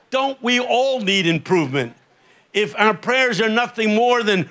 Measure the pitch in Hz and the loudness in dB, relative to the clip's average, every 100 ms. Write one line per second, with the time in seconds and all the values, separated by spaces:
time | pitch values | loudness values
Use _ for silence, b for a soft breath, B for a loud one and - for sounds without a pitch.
0 | - 262 277 269 240 247 247 233 269 262 | -6 -2 -2 -2 -2 0 2 0 0 0
1 | 190 196 165 165 - 180 135 135 117 - | 0 0 2 0 0 0 0 -2 -4 -8
2 | _ b b b b 202 208 214 208 202 | _ b b b b -4 -4 0 0 0
3 | - 262 254 185 220 226 240 226 214 214 | -2 0 0 0 0 0 -2 -2 0 2
4 | 247 240 214 190 139 | 2 2 2 0 -2